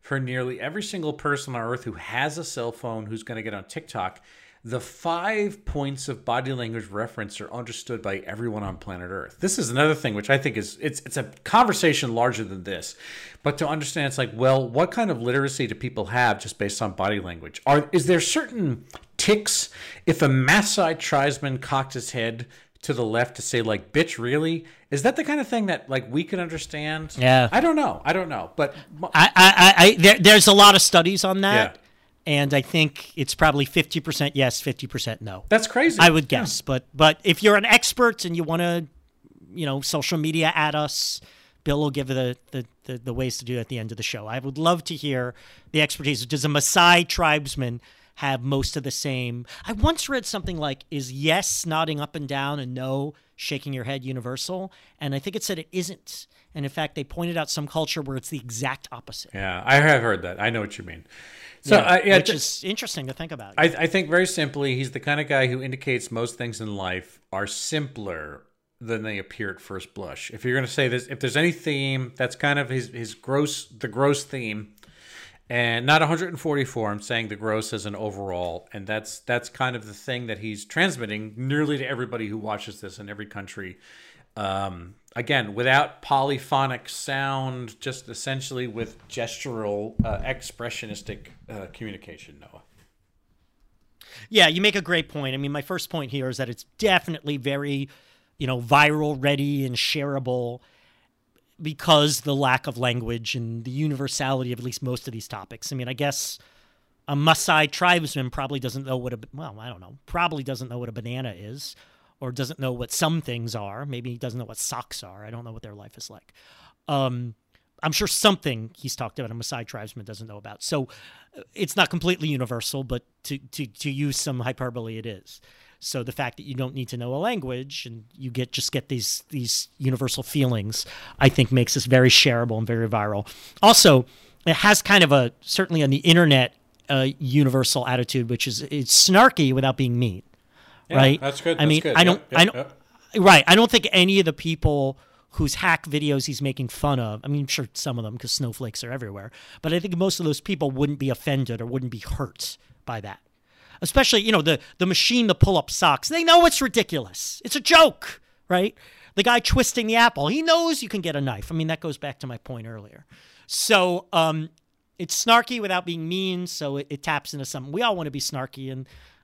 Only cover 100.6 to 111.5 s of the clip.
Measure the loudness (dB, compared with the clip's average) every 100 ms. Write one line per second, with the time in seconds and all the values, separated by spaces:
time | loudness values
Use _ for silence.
100.6 | _ _ _ _ _ _ _ _ _ -12
101.6 | -10 -4 4 4 4 0 -2 0 2 0
102.6 | -2 -4 -2 -2 -6 -8 -6 -8 -8 -10
103.6 | -8 -4 -4 -4 -6 -4 -2 -2 -4 -6
104.6 | -8 -6 -6 -6 -8 -14 -12 -14 -16 -14
105.6 | -10 -8 -8 -4 -4 -4 -8 -10 _ _
106.6 | _ _ _ _ -4 2 4 4 4 2
107.6 | 2 2 4 4 0 -6 -6 -6 -6 -6
108.6 | -6 -8 -6 -6 -6 -10 -14 -16 -14 -14
109.6 | -16 -18 -20 -20 -8 -4 -4 -4 -8 -8
110.6 | -8 -10 -10 -10 -10 -10 -10 -12 -16